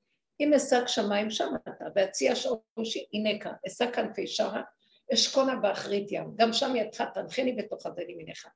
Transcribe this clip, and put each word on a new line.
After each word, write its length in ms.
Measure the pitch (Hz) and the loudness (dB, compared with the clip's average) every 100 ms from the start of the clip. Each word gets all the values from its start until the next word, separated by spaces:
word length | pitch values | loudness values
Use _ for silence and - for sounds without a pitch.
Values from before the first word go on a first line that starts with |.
| _ _ _ - | _ _ _ 0
"אם 140 | 294 | 4
אשק 340 | 277 - 247 240 | 6 6 4 4
שמיים 420 | - 208 202 220 | 0 0 0 0
שמעת, 520 | 220 330 254 - - 160 202 | -2 -2 -4 -8 -12 -2 0
והציע 400 | 190 - 262 233 | 0 2 2 2
שעון 240 | 262 226 _ - | 0 -4 _ -6
ראשי, 280 | 220 - - | -4 -6 -4
הנה 260 | 208 214 208 | -2 -2 -2
כאן, 140 | 175 - 196 | -6 -10 -8
אשק 280 | - 240 240 | -2 -2 -2
כנפי 320 | 214 - 190 | -4 -4 -4
שרה, 340 | - 196 214 - _ _ _ - | 0 0 -2 -8 _ _ _ 0
אשכונה 420 | 233 - 269 269 247 | 2 4 4 4 4
באחרית 560 | 202 196 - 202 202 | 0 0 -2 -2 -2
ים. 240 | 175 160 208 | -6 -2 2
גם 180 | 226 | 4
שם 220 | - 262 247 | 4 2 0
ידך 260 | - - - | -2 -4 -4
תנחני 400 | - 165 - 254 | -4 -4 -2 0
בתוך 320 | 220 - - 170 | -2 -6 -8 -8
הדנים 340 | 170 170 170 | -8 -10 -10
עיניך." 280 | 160 165 - | -14 -16 -18